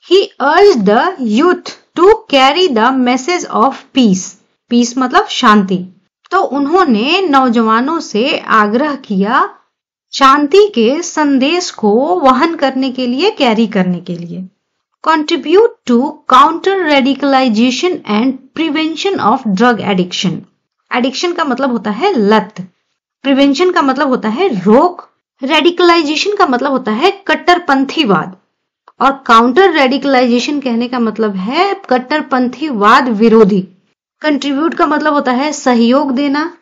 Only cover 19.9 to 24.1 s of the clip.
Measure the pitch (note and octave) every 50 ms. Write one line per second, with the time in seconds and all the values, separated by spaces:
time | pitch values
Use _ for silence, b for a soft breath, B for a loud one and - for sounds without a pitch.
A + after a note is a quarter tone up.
19.9 | G3+ F#3 F3 F3+ - - - F#3 E3+ - - _ _ _ _ _ _ _ _ _
20.9 | - B3 A#3+ C4+ C4 - - F4 F4 F4 E4 C#4+ A#3+ A3 C4+ C4+ A#3+ A3+ F#3+ G#3+
21.9 | G3+ A3 D#4+ G#4 F#4+ B3 G#3 G3 A3 G#3+ F#3+ F#3+ - - F3+ - _ _ _ _
22.9 | _ _ _ _ _ _ - C4+ C#4 C4 C#4 C#4 C4+ C#4+ F4+ F#4 F4 F4 D4+ C4+
23.9 | B3+ B3+ D4+ C4+